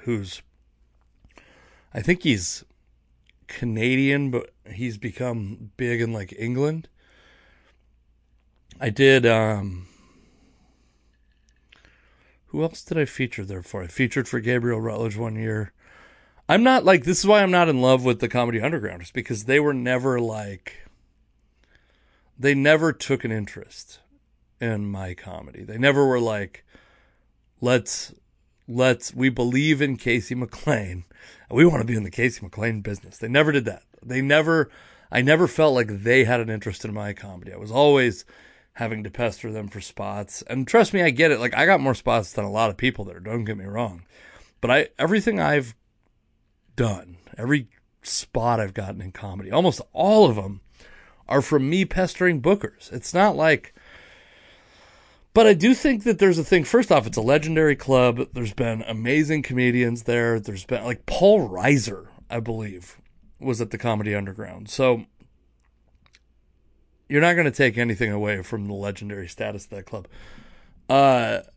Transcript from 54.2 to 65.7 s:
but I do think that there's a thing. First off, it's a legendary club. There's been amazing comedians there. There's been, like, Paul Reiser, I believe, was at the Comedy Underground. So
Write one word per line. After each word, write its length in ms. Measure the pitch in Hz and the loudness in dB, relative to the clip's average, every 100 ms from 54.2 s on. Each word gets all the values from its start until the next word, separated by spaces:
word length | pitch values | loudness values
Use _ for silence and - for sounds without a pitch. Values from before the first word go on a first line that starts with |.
| _ _ _ _ _ _ _ _ _ _ _ | _ _ _ _ _ _ _ _ _ _ _
but 120 | - 220 | 6 6
I 80 | |
do 200 | 175 214 | 6 4
think 300 | 254 294 226 233 | 4 2 2 0
that 140 | 190 | 4
there's 200 | 196 165 | 4 4
a 40 | |
thing. 200 | - 180 | 2 2
First 280 | 135 240 240 | 4 2 4
off, 140 | 151 110 | 2 2
it's 120 | 117 | 0
a 40 | |
legendary 540 | 110 151 156 160 151 139 | 2 2 2 2 2 2
club. 540 | - 131 123 120 - | 2 4 4 2 -4
There's 200 | 127 113 | -6 -6
been 280 | - 117 110 | -4 -4 -4
amazing 600 | - 110 120 151 151 156 | -6 -6 0 0 0 -2
comedians 600 | 127 127 123 123 120 117 | -2 0 2 2 0 -2
there. 360 | 120 120 117 113 | -2 0 0 -2
There's 260 | 107 95 - | -4 -12 -8
been, 180 | 120 | -6
like, 220 | 117 120 - | -6 -8 -6
Paul 440 | - 196 214 113 | 2 4 4 2
Reiser, 580 | 92 131 143 110 95 - - - | -2 2 2 0 -10 -16 -20 -10
I 100 | 117 | -8
believe, 600 | 113 113 104 90 92 - _ _ _ - | -6 -8 -10 -14 -18 -20 _ _ _ -8
was 200 | 131 117 | -4 -4
at 100 | 107 | -6
the 60 | 113 | -4
Comedy 380 | 120 107 104 101 | -4 -2 -2 -6
Underground. 540 | 98 98 95 92 107 | -6 -12 -16 -16 -10
So 360 | - 131 117 - _ _ _ _ _ _ | 0 0 0 -4 _ _ _ _ _ _